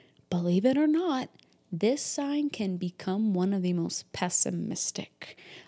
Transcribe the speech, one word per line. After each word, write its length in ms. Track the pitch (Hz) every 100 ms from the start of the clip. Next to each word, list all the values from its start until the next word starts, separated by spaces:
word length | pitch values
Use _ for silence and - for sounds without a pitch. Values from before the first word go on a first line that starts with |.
| _ _ _
believe 380 | 175 175 180 233
it 100 | 277
or 100 | 302
not, 440 | 311 359 262 - _ _ _ _
this 300 | 165 208 285
sign 480 | - - 285 294 294
can 260 | - 196 180
become 560 | 180 - - 196 220
one 220 | 185 185
of 80 | 196
the 100 | 180
most 400 | 180 165 - -
pessimistic 1300 | - 180 - - 175 165 - - - - _ - - - -